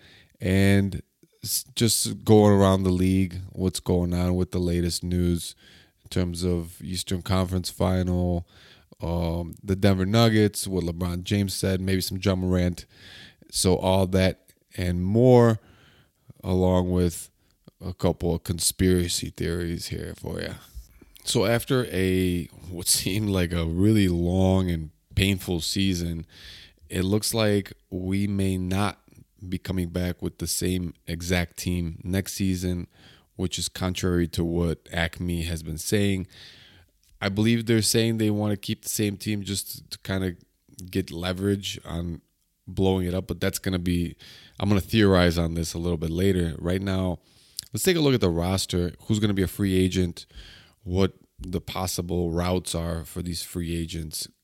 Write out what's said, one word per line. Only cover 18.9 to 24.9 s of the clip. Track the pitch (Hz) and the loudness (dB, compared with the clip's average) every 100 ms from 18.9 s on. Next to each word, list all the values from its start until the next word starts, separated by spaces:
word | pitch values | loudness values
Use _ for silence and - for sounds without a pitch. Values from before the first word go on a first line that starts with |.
| 90 87 - 87 | 4 2 -4 -6
theories | - 85 85 85 85 - | -6 -4 -4 -4 -6 -8
here | 82 80 85 | -8 -10 -12
for | - 87 | -10 -10
ya. | 85 - - - - _ - - | -10 -12 -18 -20 -20 _ -20 -12
So | - 123 101 | -4 0 2
after | 117 - 131 120 | 0 0 -2 0
a, | 90 92 92 92 87 - - 82 | 0 2 2 2 0 -4 -12 -14
what | 87 - | -8 -2
seemed | - - 101 104 | -2 0 -2 0
like | 95 85 | 0 0
a | 85 | -2
really | 82 85 104 107 95 | -2 2 4 4 4
long | 85 87 92 95 95 90 | 2 2 2 4 4 2
and | 85 78 | -2 -6